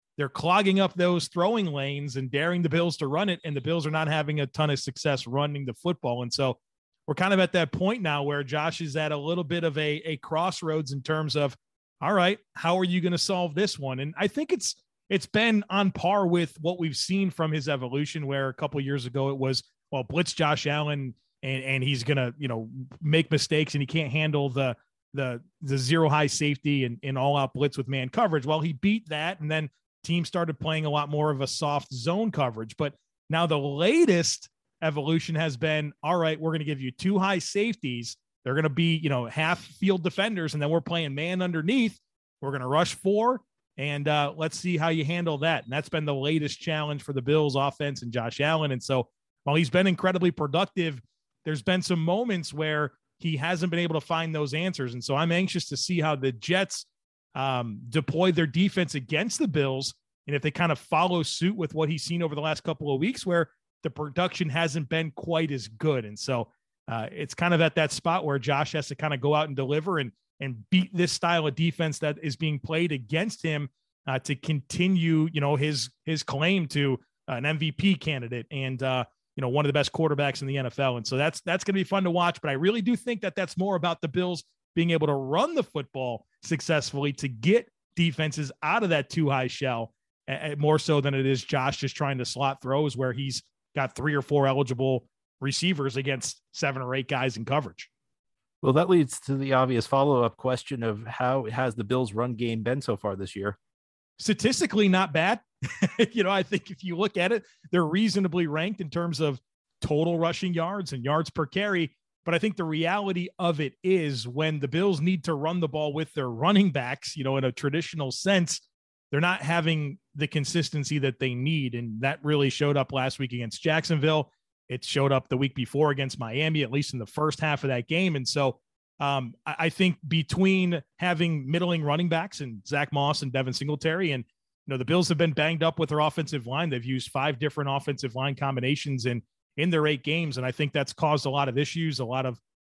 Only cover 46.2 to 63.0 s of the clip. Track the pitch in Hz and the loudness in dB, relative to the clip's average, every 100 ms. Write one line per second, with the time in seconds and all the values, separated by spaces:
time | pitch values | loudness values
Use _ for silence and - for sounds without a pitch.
46.2 | 139 160 147 - - 156 151 143 - 135 | 0 0 -2 -4 -4 -2 -2 -4 -6 -4
47.2 | 127 156 151 135 139 - 143 135 120 120 | 2 4 4 2 0 0 -4 -4 -6 -4
48.2 | 117 - 143 160 151 127 - 131 120 _ | -4 0 2 2 0 -2 0 0 0 _
49.2 | _ _ - 151 156 175 190 175 185 180 | _ _ 0 2 4 4 4 4 2 4
50.2 | 180 - 147 151 196 - 165 131 - _ | 4 4 0 0 0 0 -2 -4 -12 _
51.2 | _ _ - 151 - 185 180 175 160 196 | _ _ -6 -2 0 0 2 0 2 0
52.2 | 247 185 156 143 156 151 143 - _ _ | 0 -2 -4 -4 -2 0 -2 -6 _ _
53.2 | 170 151 156 180 180 170 170 160 - 165 | -4 -2 -2 -2 0 0 0 -2 -2 -2
54.2 | 165 156 147 151 185 175 127 123 120 139 | -2 -2 -2 -2 -4 -4 -6 -6 -2 0
55.2 | 165 170 185 180 - 139 - 180 151 147 | 2 2 2 -2 -4 -4 -2 0 0 2
56.2 | 131 120 - 185 190 - - _ _ _ | 0 -2 0 0 0 -4 -12 _ _ _
57.2 | _ - 135 127 120 107 123 151 - 156 | _ -4 -2 0 -2 -6 -4 -2 0 2
58.2 | 185 165 160 156 196 - 165 147 123 151 | 4 4 2 2 2 2 -2 -4 -2 -2
59.2 | 220 - 277 147 135 131 135 - _ _ | 0 -2 0 2 0 -2 -6 -8 _ _
60.2 | - 143 156 - 175 147 - 156 180 175 | -6 -2 -2 0 0 0 0 2 2 2
61.2 | 147 - 175 214 160 156 156 160 - 170 | -2 0 -2 0 -4 -2 -2 -2 -4 -2
62.2 | 165 147 156 147 - 151 147 135 | -2 -2 -2 -2 -4 -4 -2 0